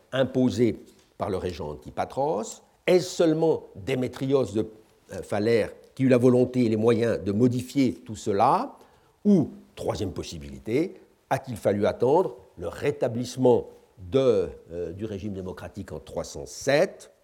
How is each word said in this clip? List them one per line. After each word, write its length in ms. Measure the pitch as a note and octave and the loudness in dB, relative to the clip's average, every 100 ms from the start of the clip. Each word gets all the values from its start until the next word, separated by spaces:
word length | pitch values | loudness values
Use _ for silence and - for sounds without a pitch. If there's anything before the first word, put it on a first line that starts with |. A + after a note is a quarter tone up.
| _ | _
imposés 680 | C3 B2+ B2+ B2+ G2+ A#2 - - - _ - | -2 0 2 2 2 0 0 -10 -20 _ -8
par 120 | G2 | -6
le 60 | F#2 | -4
régent 340 | F2+ E2 D2+ | -4 -6 -8
Antipatros ? 920 | C#2+ - - - B2+ C#3+ F#3+ A3+ - _ _ - | -10 -10 -8 -6 -4 -4 -4 -8 -14 _ _ 2
Est-ce 220 | F3+ - | 2 2
seulement 560 | - E3+ D#3 E3 C3+ - - | 2 2 4 2 0 -4 -12
Démétrios 680 | F#2+ C3+ B2+ - C3+ C3+ G#2+ | -4 -2 -2 -4 2 2 2
de, 240 | G#2 G#2+ - _ _ - | -2 -4 -8 _ _ -16
euh, 100 | F#2+ | -14
Phalère 500 | - G#2 G#2+ A#2 F2 - - | -6 -2 2 2 0 -6 -14
qui 80 | - | 0
eut 60 | C3+ | 4
la 100 | B2 | 6
volonté 460 | B2+ B2 B2 B2+ | 6 4 2 2
et 40 | A2+ | 0
les 80 | G#2+ | 2
moyens 460 | A2+ A2+ A#2 F#2+ | 2 2 2 -2
de 100 | G2 | -2
modifier 640 | G2+ B2 A#2+ - C#3 B2+ | 2 2 2 -4 0 0
tout 220 | - - G2+ | -2 -10 -8
cela ? 600 | A2 G2 B2 F3+ C#4 - - _ _ _ | -2 2 4 2 -2 -10 -20 _ _ _
Ou, 260 | G#3 F#3+ A2+ - - | 4 4 4 -6 -20
troisième 380 | - - - G2 | -8 -6 -4 -6
possibilité, 880 | - - E2 C#2+ C2+ G2+ B2+ F#3+ - - _ - | -6 -10 -12 -14 -12 -4 -2 -2 -6 -20 _ -6
a-t-il 280 | C#3 - G#2 | -6 -6 -4
fallu 300 | G#2+ G2+ G2 | 0 2 0
attendre 500 | - B2 D#3+ F3+ - - - | 2 2 4 2 -6 -18 -12
le 120 | F2 | -10
rétablissement 1000 | - D3 C#3+ C3 A#2 B2 B2+ B2+ A#2 - - _ - | -4 -4 -2 -4 -4 -6 2 4 4 2 -12 _ -20
de, 500 | F2+ C3 C3 G2+ E2 - - | -2 2 4 2 0 -6 -12
euh, 200 | E2+ E2+ | -10 -8
du 120 | F#2+ | -8
régime 280 | A2 G2 G#2 | -8 -8 -8
démocratique 580 | F#2+ F#2 F2 F2+ - F2+ | -8 -10 -12 -12 -14 -12
en 60 | D2+ | -14
trois 260 | - E2+ | -10 -10
cent 220 | D#2+ D#2+ C2+ | -8 -10 -14
sept 640 | - C3+ D3 G3 - - _ | -8 0 2 2 -2 -20 _